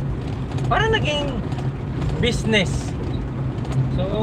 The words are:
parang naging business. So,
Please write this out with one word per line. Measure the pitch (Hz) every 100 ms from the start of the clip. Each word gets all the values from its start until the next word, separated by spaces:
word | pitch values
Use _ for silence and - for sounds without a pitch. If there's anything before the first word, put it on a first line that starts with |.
| - - - - - - -
parang | - 440
naging | 440 311 294 285 247 - - - - - - - -
business. | 240 - 220 214 160 - - - - - - - - - - - - 180
So, | 185 208